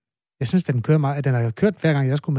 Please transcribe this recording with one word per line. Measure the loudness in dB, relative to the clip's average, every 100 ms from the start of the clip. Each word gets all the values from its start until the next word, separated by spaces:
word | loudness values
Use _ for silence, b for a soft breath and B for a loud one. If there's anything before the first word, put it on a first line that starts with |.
| _ _ _ _
Jeg | -2
synes, | 0
den | 0 -2
kører | 2 2
meget, | 2 -2
den | -2
har | 0 -2
kørt | 0 -2 0
hver | 0
gang, | 2 0
jeg | -2
skulle | -2